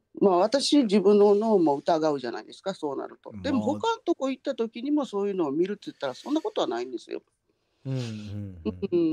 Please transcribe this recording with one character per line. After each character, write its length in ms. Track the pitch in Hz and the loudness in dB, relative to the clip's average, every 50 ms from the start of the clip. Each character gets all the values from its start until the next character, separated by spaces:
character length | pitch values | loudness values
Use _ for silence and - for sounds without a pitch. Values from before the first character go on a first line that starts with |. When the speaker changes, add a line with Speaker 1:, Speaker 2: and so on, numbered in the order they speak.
| _ _ _ - | _ _ _ 2
Speaker 1:
ま 120 | - 196 | 2 4
あ、 60 | 180 175 | 4 4
私、 460 | 190 220 - 285 - - - 285 269 | 2 2 2 0 0 4 4 4 4
自 160 | 208 180 214 | 4 2 4
分 200 | 180 196 208 208 | 6 6 6 8
の 160 | 202 208 202 | 8 6 6
脳 240 | 202 220 226 220 196 | 4 4 4 4 4
も 160 | 165 151 139 147 | 4 4 2 2
疑 340 | - - 175 156 156 156 | 0 0 0 2 2 0
う 80 | 147 139 | 0 0
じ 60 | 123 120 | -4 -6
ゃ 40 | |
な 100 | 104 101 | -8 -8
い 40 | 110 | -12
で 80 | - - | -14 -20
す 80 | - _ | -10 _
か、 100 | 190 190 | -8 -8
そ 200 | - - 147 135 | -6 -6 -6 -6
う 40 | 127 | -6
な 100 | 123 - | -8 -10
る 120 | 117 - _ | -12 -16 _
と。 80 | - - 104 92 | -18 -16 -8 -4
で 80 | 269 | -2
も、 80 | 277 254 | -2 0
Speaker 2:
ま 40 | 214 | 0
あ。 20 | 208 202 208 | 0 -2 -2
Speaker 1:
他 160 | 214 453 466 | -2 -2 -2
の 60 | 480 - | -2 -2
と 120 | - 339 | -4 -4
こ 160 | - 269 269 | -2 -2 -6
行 80 | 262 262 | -6 -6
っ 20 | |
た 140 | _ 294 262 | _ -8 -4
時 260 | - 233 220 - 240 | -4 -4 -6 -6 -8
に 80 | 233 285 | -4 -2
も 160 | 294 302 269 | 0 0 -2
そ 200 | - - 196 202 | -2 -4 -4 -2
う 20 | 202 | -2
い 40 | |
う 40 | 202 | -2
の 100 | 190 170 139 | -2 -2 -2
を 40 | |
見 160 | 135 156 175 - | 0 -2 -2 -2
る 60 | - | -2
っ 20 | |
て 80 | - - | -8 -10
言 80 | 320 - | -16 -12
っ 40 | _ | _
た 100 | - 269 | -6 -6
ら、 60 | 254 | -6
そ 160 | - - 254 | -8 -6 -4
ん 20 | 285 | -4
な 80 | 320 | -2
こ 80 | - 427 | -2 -4
と 100 | - - | -2 -2
は 60 | - 320 | -2 -2
な 140 | - 117 | -2 -6
い 40 | 123 | -6
ん 60 | 131 | -6
で 60 | - - | -10 -12
す 140 | - - | -12 -10
よ。 100 | 57 - - _ _ _ _ _ _ _ _ _ _ _ _ | -12 -12 -12 _ _ _ _ _ _ _ _ _ _ _ _
Speaker 2:
う 60 | 135 | -6
ん、 20 | 135 | -6
う 40 | 131 | -6
ん、 640 | 123 113 110 107 107 104 98 104 101 98 95 90 80 | -6 -6 -8 -10 -10 -10 -10 -10 -10 -10 -12 -8 -8
う 40 | 110 | -8
ん。 100 | - - 196 196 | -8 -6 -6 -2
Speaker 1:
う 60 | 175 175 170 160 | 0 0 2 2